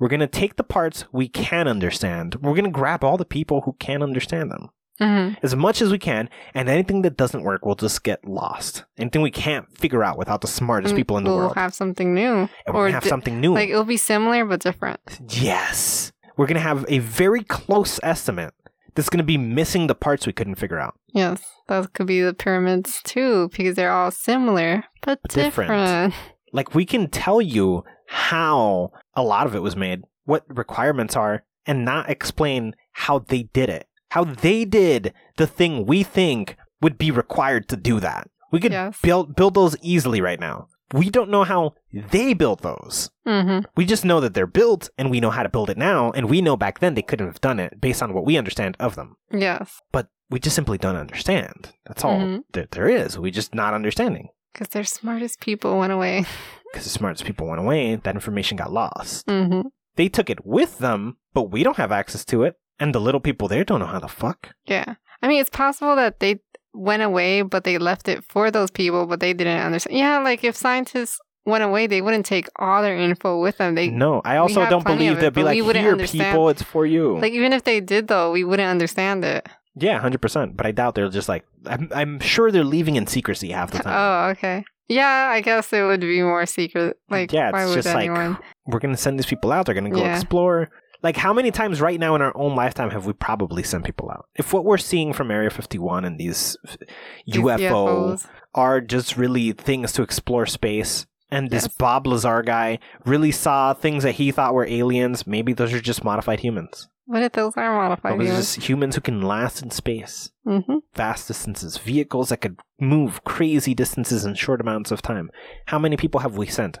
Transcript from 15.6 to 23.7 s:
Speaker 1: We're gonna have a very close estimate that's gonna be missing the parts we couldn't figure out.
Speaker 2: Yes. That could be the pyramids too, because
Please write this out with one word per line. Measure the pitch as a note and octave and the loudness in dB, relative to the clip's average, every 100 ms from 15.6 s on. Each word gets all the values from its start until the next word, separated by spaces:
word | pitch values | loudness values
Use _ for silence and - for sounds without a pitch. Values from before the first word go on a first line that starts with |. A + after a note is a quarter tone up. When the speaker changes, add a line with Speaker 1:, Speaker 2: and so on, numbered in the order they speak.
| - - - - - _ _ - | -2 -2 -2 -2 -6 _ _ 0
Speaker 1:
We're | C#3 | 0
gonna | E3 | 2
have | D#3+ C#3+ C#3 | 0 -2 0
a | C#3 | 0
very | A2+ A2 F#3 A#3 | 0 2 2 2
close | G#3+ - - G3+ G3+ - | -2 -8 0 2 2 -2
estimate | - E3 - F2+ D#2+ - - _ _ - | -2 -2 -2 -4 -6 -12 -20 _ _ -4
that's | D3+ | 0
gonna | E3+ | 0
be | D#3 D3+ | 2 2
missing | A#2 B2 D#3+ F#3+ D#3+ | 2 0 0 0 0
the | - | 0
parts | D3+ C#3 - | 0 0 -2
we | |
couldn't | - G2 F#2+ | -4 -6 -4
figure | G2 E3 | -6 -4
out. | C#3 - _ | -6 -10 _
Speaker 2:
Yes. | G3+ F3+ F#3+ - - - | 0 0 -2 -10 -16 -4
That | F#3+ F#3+ | -2 -2
could | - F#3 | -4 0
be | F#3 | 2
the | F3+ | 2
pyramids | F3 - F#3 F3+ F#3 F#3+ - | 0 0 2 2 0 -2 -8
too, | - B3+ C4 G#3 F3 - | -6 -2 2 2 0 0
because | F#3 | -2